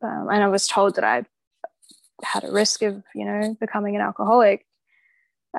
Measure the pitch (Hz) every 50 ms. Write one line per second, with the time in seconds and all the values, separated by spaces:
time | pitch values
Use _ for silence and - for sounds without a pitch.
0 | - 220 - - - - 202 208 202 196 190 196 - - - 208 196 202 185 185
1 | - 107 113 123 - - _ _ _ _ _ _ - - _ _ _ _ - _
2 | _ _ _ - - - - - - 71 - 202 214 214 - - 220 208 196 202
3 | 196 _ - 208 208 202 202 208 214 214 220 - 226 214 - 214 202 202 202 208
4 | 208 202 202 - 214 202 226 247 233 202 196 - _ _ _ _ _ _ _ _
5 | _ _ _ _ _ _ _ _ _ _ -